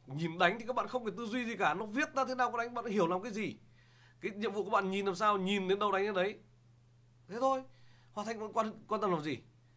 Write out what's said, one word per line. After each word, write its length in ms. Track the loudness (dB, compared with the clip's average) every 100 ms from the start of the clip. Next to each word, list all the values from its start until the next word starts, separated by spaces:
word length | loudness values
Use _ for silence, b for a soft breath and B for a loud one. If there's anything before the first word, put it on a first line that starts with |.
| -10
nhìn 300 | -6 -4 4
đánh 200 | 4 4
thì 60 | -2
các 80 | -2
bạn 120 | -2
không 160 | -2
phải 100 | -4 -6
tư 80 | -4
duy 200 | -4 -4
gì 100 | 2
cả, 180 | 2
nó 120 | 2 -2
viết 300 | -2 0 0
ra 100 | -2
thế 100 | 0
nào 160 | 0
các 220 | 0 -4
bạn 120 | -4 -2
hiểu 220 | 2 2
làm 140 | 2
cái 100 | -4
gì. 260 | -4 -6 -6 -16 b b b b b
Cái 100 | -8
nhiệm 220 | -4 -4
vụ 100 | -2
của 60 | 0
bạn 220 | 2 2
nhìn 140 | 0 0
làm 100 | 2
sao, 220 | 2 4
nhìn 300 | 2 2 2
đến 120 | 2
đâu 120 | 4
đánh 120 | 2
đến 100 | 2
đấy. 260 | 2 0 -2 -16 -20 -20 -20 _ _ -20 -20 -10
Thế 80 | 0
thôi. 240 | 2 0 -4 b b b b
Hòa 140 | -8 -6
thanh 280 | -6 -4
quan, 180 | 0 -2 -2 -4
quan 140 | 0
tâm 100 | 2
làm 100 | 0
gì? 160 | 0 -4 -8 -20 -20